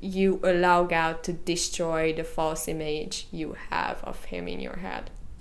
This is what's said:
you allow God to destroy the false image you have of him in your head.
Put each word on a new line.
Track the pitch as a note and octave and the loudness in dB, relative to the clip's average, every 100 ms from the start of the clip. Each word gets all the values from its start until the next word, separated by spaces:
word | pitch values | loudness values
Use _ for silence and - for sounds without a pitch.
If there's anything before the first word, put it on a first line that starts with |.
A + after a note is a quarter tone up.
you | G3 F#3 F#3+ F#3 | -4 4 4 6
allow | F#3 F3 F3+ F3 | 4 6 8 6
God | F3 E3 D#3+ E3 | 6 4 2 0
to | - | -4
destroy | E3 - E3+ - - E3+ D#3+ D#3+ | -4 -2 -2 -2 -2 0 2 2
the | D#3+ | 0
false | D#3+ - D#3+ D#3+ - | -4 -2 0 0 -4
image | D#3+ D#3 D3+ - - - | -4 -2 -2 -4 -6 -8
you | E3+ D#3 - - | -6 -6 -6 -4
have | - B1 - | -2 -2 -4
of | - - | -6 -8
him | - F2 F2 | -6 -6 -6
in | - | -6
your | B1+ - | -6 -6
head. | F#3 A#1+ - - - - | -6 -6 -8 -10 -12 -12